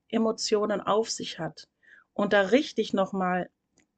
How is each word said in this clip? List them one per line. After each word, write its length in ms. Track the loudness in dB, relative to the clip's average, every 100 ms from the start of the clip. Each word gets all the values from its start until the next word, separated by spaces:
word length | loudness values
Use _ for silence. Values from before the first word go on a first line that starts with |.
| -6
Emotionen 720 | -2 0 -2 0 0 0 -2
auf 300 | 0 0 0
sich 300 | -6 -10 -8
hat. 280 | -10 -10 -20 _ _ -20 _
Und 200 | -4 2
da 80 | 4
richtig 520 | 6 4 2 -4 -2
nochmal 560 | 0 -2 0 0 -2 -4 _ _ _ _